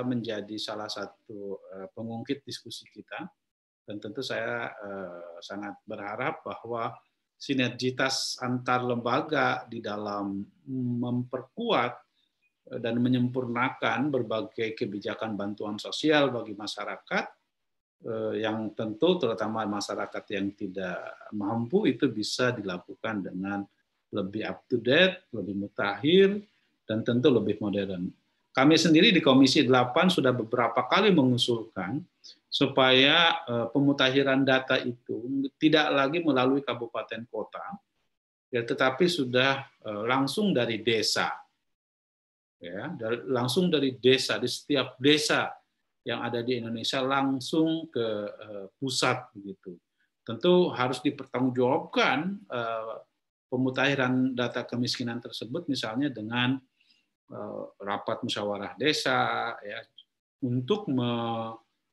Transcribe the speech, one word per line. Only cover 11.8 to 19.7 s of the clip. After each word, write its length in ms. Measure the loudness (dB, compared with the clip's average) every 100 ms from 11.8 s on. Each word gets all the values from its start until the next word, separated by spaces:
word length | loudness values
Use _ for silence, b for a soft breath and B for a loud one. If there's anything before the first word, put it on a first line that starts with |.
| 0 -4 _ _ _ _ _ _ -12
eh, 80 | -6
dan 240 | -2 2
menyempurnakan 1120 | 2 4 2 -2 -4 -2 -2 -2 -2 0 0
berbagai 640 | 0 0 -2 -4 -4 -6 -4
kebijakan 560 | -6 -6 -6 -6 -6
bantuan 480 | -4 -6 -6 -8 -8
sosial 480 | -8 -2 2 4 4
bagi 240 | 0 -6
masyarakat, 720 | -10 -10 -8 -8 -10 -6 -4 -4 -10 _ _ _ _ _ _ -8
eh, 400 | -6 -4 -2 -2
yang 240 | -4 -6 -6
tentu 400 | -8 0 2 2
terutama 480 | 0 -2 -4 -4
masyarakat 580 | -4